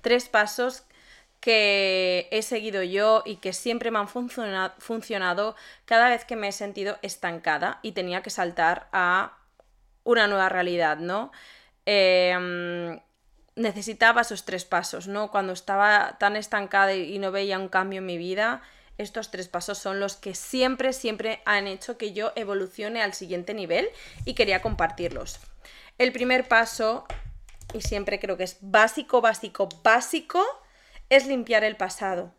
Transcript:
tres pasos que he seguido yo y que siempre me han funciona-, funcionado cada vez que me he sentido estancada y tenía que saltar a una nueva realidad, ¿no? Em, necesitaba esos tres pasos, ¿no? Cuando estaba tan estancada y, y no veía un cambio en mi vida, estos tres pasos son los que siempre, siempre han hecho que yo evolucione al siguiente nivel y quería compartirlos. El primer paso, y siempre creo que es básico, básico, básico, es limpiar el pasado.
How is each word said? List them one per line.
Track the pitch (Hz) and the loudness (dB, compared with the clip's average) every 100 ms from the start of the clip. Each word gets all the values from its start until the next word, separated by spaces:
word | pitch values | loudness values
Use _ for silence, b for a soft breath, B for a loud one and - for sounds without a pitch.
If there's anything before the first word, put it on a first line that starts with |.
tres | 226 247 247 | 2 2 2
pasos | 220 208 233 247 - _ b b b b _ | 2 2 -2 -4 -4 _ b b b b _
que | - 220 208 196 190 185 185 180 170 | 2 4 4 4 2 2 2 0 0
he | 214 | -4
seguido | 214 233 214 196 | -2 -4 -4 -4
yo | 180 196 214 220 220 | -2 2 4 4 2
y | 190 | -8
que | 185 | -8
siempre | 180 240 233 233 | -6 -4 -2 -2
me | 220 | -2
han | 202 | -4
funciona-, | 247 247 - 214 190 185 - | -6 -8 -8 -6 -4 -4 -8
funcionado | - 226 - 202 185 175 214 - B B - | -8 -8 -6 -4 -2 0 -2 -6 B B 2
cada | 226 247 | 6 6
vez | 233 | 4
que | - 220 | -2 -6
me | 202 | -6
he | |
sentido | 196 202 196 196 - | -6 -8 -6 -6 -6
estancada | 202 - 180 170 165 151 175 - | -10 -6 -6 -4 -2 0 -2 -4
y | 220 | -8
tenía | - 185 180 | -6 -4 -4
que | 202 | -6
saltar | 202 175 170 165 - - | -4 -4 2 2 2 -2
a | - 180 185 - - _ _ _ _ _ _ | 0 4 2 0 -10 _ _ _ _ _ _
una | - 233 208 | 2 4 4
nueva | 196 190 | 4 2
realidad, | 185 180 175 160 156 | 2 0 2 0 0
¿no? | 170 196 269 B B B B _ - | -4 -4 -6 B B B B _ 0
Em, | 202 185 180 180 180 180 175 175 175 170 165 _ _ _ _ _ - | 4 6 6 4 2 -2 -4 -4 -6 -6 -10 _ _ _ _ _ -4
necesitaba | 226 202 208 220 226 233 | -4 -4 -10 4 6 6
esos | 233 208 - | 2 -6 -6
tres | 185 - | -8 0
pasos, | 175 170 160 185 | 0 0 -10 -8
¿no? | 202 208 | -6 -2
Cuando | 208 190 | -2 -2
estaba | 180 - 196 208 208 - - | -6 -2 4 6 6 4 0
tan | 202 214 | 0 0
estancada | 208 214 196 196 196 | -4 -4 2 4 4
y, | 190 160 196 | 2 -4 -4
y | |
no | 196 | -2
veía | 196 196 190 | -2 -2 -2
un | 190 | 0
cambio | 190 196 190 | 0 0 -6
en | 190 | -6
mi | 170 | -6
vida, | 175 190 220 262 b b b - | -4 -2 -2 -2 b b b -12
estos | 208 226 214 | -8 -8 -10
tres | 185 180 | -12 -8
pasos | 175 190 196 | -8 -6 -8
son | 196 196 | -6 -4
los | 202 - | -4 -6
que | 196 180 | -12 -12
siempre, | - 254 254 254 262 | -6 0 0 2 -2
siempre | 254 233 214 220 220 - | -2 -6 -4 -6 -6 0
han | 208 196 | 0 -2
hecho | 190 - 233 | -10 -12 -8
que | 214 | -8
yo | 196 214 - | -4 -6 -4
evolucione | 208 202 185 - 208 233 | -4 -4 -4 -8 -6 -4
al | 202 | -4
siguiente | 190 180 180 175 214 | -6 -8 -8 -6 -8
nivel | 180 175 415 B B B - | -2 0 0 B B B -8
y | - | 0
quería | 208 185 | 2 2
compartirlos. | 226 214 165 - 170 123 - - - - B B B _ | 0 0 -2 -2 -6 -6 -10 -14 -18 -20 B B B _
El | 254 | 0
primer | 254 247 254 254 | 2 2 2 4
paso, | 226 226 - 220 240 - - - - - - - | 4 4 0 -2 -2 -8 -12 -12 -16 -20 -20 -12
y | 220 | -8
siempre | - 208 196 202 | -4 -4 -2 -4
creo | 196 175 | -4 -4
que | |
es | 180 - | -6 -8
básico, | 196 214 226 302 - 247 | 4 6 6 4 2 4
básico, | 226 214 202 - 190 - | 4 0 -8 -4 -4 -2
básico, | 226 233 247 320 - 349 427 - b b b b - | 2 2 2 -6 0 0 0 -2 b b b b 2
es | 180 254 | 2 2
limpiar | 262 226 220 | -6 -2 -2
el | 214 214 | -2 -4
pasado. | 185 - 196 180 180 | -10 -8 -6 -6 -10